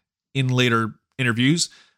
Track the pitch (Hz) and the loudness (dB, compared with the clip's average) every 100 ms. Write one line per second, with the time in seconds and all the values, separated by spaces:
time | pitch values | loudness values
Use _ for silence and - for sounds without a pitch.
0 | _ _ _ 135 131 127 123 113 110 - | _ _ _ -4 0 2 2 2 -2 -8
1 | _ - 123 113 131 170 - - _ | _ -4 -2 0 0 0 -4 -10 _